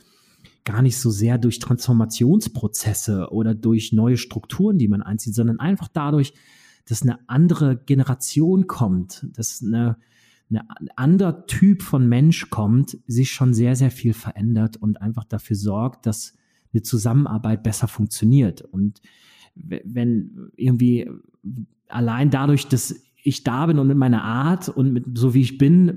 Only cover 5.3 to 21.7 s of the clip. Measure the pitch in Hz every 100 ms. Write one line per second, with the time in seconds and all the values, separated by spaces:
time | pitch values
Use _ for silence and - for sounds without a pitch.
5.3 | 107 117 113 156 196 175 165 143 151 135
6.3 | - _ _ _ _ _ 113 123 120 -
7.3 | 127 175 - 143 123 - 135 131 123 -
8.3 | 147 160 185 185 - 110 92 90 - -
9.3 | - 113 - 107 117 120 113 _ _ _
10.3 | _ _ 110 - - - - 135 190 190
11.3 | - - - 190 190 - 139 120 120 156
12.3 | 170 - - 104 120 139 - - 117 131
13.3 | - 127 113 120 127 131 - 117 110 -
14.3 | - 113 113 110 - 107 104 101 113 -
15.3 | 110 - 104 101 101 127 127 113 107 -
16.3 | _ _ _ _ 113 - 117 113 127 139
17.3 | 113 117 110 110 107 113 - 104 - 110
18.3 | 139 110 - - 95 101 - _ _ _
19.3 | _ _ - 80 - 101 120 120 113 92
20.3 | - - - 127 120 123 120 - 62 _
21.3 | _ 98 123 -